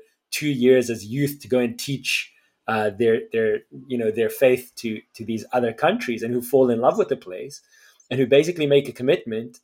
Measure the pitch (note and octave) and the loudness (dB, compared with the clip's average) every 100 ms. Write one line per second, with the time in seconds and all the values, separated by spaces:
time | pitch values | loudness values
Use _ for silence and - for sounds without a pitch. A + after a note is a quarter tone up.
0 | - _ _ - D3 C3+ B2 B2+ A2+ G#2+ | -12 _ _ -6 -2 2 6 6 4 -4
1 | G2+ C3 C#3+ C#3+ - B2+ A#2+ A#2+ - C3+ | -6 -4 -2 -4 -2 0 0 -4 -6 -6
2 | - - - _ _ _ - A2 G#2+ G2 | -4 -6 -6 _ _ _ -4 -2 -2 0
3 | A#2 A2+ - A2+ A2 G#2+ - C#3 C3 B2 | 2 2 0 -2 0 -2 -6 -20 -8 -4
4 | A2 G#2+ A2 - C3 B2 - - A#2 A2 | -2 0 -2 2 2 2 -2 -10 -8 -8
5 | - - A2+ A2 - B2 A#2+ A2+ D3+ A#3 | -12 -12 -8 -8 -4 -2 -2 0 -2 0
6 | F3+ A2 A#2 B2 A#2+ C3+ B2+ A2+ B2+ G#3 | -4 -6 -4 -4 0 4 4 4 2 2
7 | G3 C3 F#2 F2+ C3+ - _ _ _ _ | 0 -4 -8 -14 -14 -16 _ _ _ _
8 | - A#2+ B2+ C#3+ D#3 E3+ D3 C#3+ C#3 - | -6 -2 4 4 4 0 2 2 2 -2
9 | B2+ F3 - A2 B2 - | 0 0 -2 -8 -8 -8